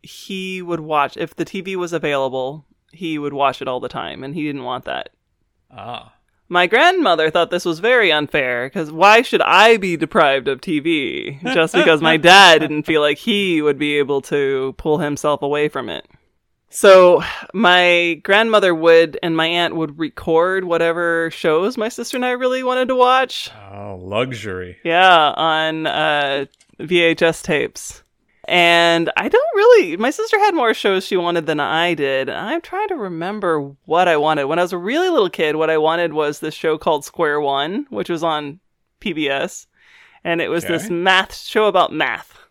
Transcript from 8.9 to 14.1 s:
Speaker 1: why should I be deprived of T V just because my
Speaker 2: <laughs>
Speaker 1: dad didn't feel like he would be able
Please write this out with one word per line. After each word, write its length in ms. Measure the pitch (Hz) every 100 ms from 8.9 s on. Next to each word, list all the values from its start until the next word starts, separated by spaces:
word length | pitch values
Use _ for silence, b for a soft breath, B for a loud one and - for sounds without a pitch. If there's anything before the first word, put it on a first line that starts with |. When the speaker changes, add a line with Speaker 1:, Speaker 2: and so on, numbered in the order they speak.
Speaker 1:
why 300 | 160 196 220
should 180 | 247 202
I 360 | - 175 220 226
be 200 | 190 165
deprived 500 | 156 214 151 135 131
of 140 | 131
T 180 | - 151
V 600 | 151 160 120 69 - 139 214
just 200 | 262 160
because 280 | - 302 156
my 160 | 160 160
Speaker 2:
<laughs> 0 |
Speaker 1:
dad 420 | 170 190 190 160
didn't 240 | 151 151
feel 180 | 151 156
like 160 | 147 147
he 440 | - 202 190 160
would 180 | 151 135
be 180 | 147 147
able 240 | 139